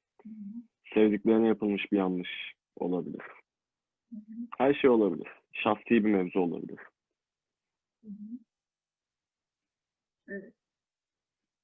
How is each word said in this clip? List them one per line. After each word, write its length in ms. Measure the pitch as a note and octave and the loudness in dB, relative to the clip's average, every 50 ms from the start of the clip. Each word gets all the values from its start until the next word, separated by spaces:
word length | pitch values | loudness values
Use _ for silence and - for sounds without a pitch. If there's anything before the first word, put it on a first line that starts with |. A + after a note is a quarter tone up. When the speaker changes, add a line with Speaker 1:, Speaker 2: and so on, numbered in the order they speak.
| _ _ _ - - | _ _ _ -20 -18
Speaker 1:
Hı 60 | G#3+ | -16
hı. 40 | A3 G#3+ G3+ G3+ A3 A#3+ A#3+ _ _ _ _ - - | -14 -14 -12 -12 -12 -14 -16 _ _ _ _ -2 2
Speaker 2:
Sevdiklerine 540 | - G#3+ G#3+ G3+ G#2 - A2+ A2+ A2 A2+ | 4 4 4 4 2 2 4 4 6 4
yapılmış 440 | A2+ G#2+ G#2 A2 G#2 G2+ F#2+ - - | 4 2 2 0 0 0 -2 0 0
bir 60 | G#2 | 0
yanlış 560 | G2+ F#2+ F#2 F2+ F2+ F2+ - - - - - - _ _ _ _ | 2 2 0 0 -2 -4 -8 -10 -12 -12 -14 -16 _ _ _ _
olabilir. 460 | - D#2+ F2 F2+ F2 E2 D#2 - - - - - - _ _ _ _ _ _ _ _ _ _ _ _ _ _ | -6 -4 -2 -2 -2 -4 -6 -10 -12 -14 -16 -20 -20 _ _ _ _ _ _ _ _ _ _ _ _ _ _
Speaker 1:
Hı 40 | A3+ | -16
hı. 180 | G#3 - - A3 A#3 A#3+ - - | -16 -16 -14 -12 -12 -12 -10 -4
Speaker 2:
Her 160 | - B2 C#3 C#3+ | 0 0 0 2
şey 160 | - - C3 | 4 4 6
olabilir. 380 | A#2+ A2 G#2+ F#2 E2 - - - - - _ _ - | 6 6 4 2 0 -2 -8 -12 -16 -20 _ _ -10
Şahsi 360 | - - A2+ G#2+ - - - | -4 0 0 0 0 0 2
bir 120 | A#2+ A2+ G#2 A2 | 4 4 4 4
mevzu 300 | G#2 F#2+ F2+ F2+ - F#2+ | 4 2 2 0 0 0
olabilir. 400 | F2+ E2+ D#2+ - - - - - - - _ _ _ _ _ _ _ _ _ _ _ _ _ _ _ _ _ _ _ _ _ _ - | 0 0 -2 -6 -8 -12 -14 -16 -18 -20 _ _ _ _ _ _ _ _ _ _ _ _ _ _ _ _ _ _ _ _ _ _ -18
Speaker 1:
Hı 40 | |
hı. 320 | G#3+ G3 G#3 G#3 G#3+ A#3+ C4 - _ _ _ _ _ _ _ _ _ _ _ _ _ _ _ _ _ _ _ _ _ _ _ _ _ _ _ _ _ _ _ _ _ _ _ _ | -16 -16 -14 -14 -14 -14 -16 -16 _ _ _ _ _ _ _ _ _ _ _ _ _ _ _ _ _ _ _ _ _ _ _ _ _ _ _ _ _ _ _ _ _ _ _ _
Evet. 260 | - G3 G3 - - - _ _ _ _ _ _ _ _ _ _ _ _ _ _ _ _ _ _ _ _ _ | -12 -12 -12 -12 -14 -20 _ _ _ _ _ _ _ _ _ _ _ _ _ _ _ _ _ _ _ _ _